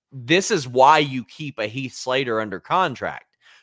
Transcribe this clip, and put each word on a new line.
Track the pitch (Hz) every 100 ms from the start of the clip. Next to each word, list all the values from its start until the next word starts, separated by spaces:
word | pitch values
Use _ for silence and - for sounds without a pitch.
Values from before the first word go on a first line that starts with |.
| _
this | 135 120 175 196
is | 190 127
why | 127 135 156
you | 147 131 113
keep | - 151 139
a | 107
Heath | 123 127
Slater | - - 131 127 110
under | 107 95
contract, | - 170 175 120 92 67 _ _ _ _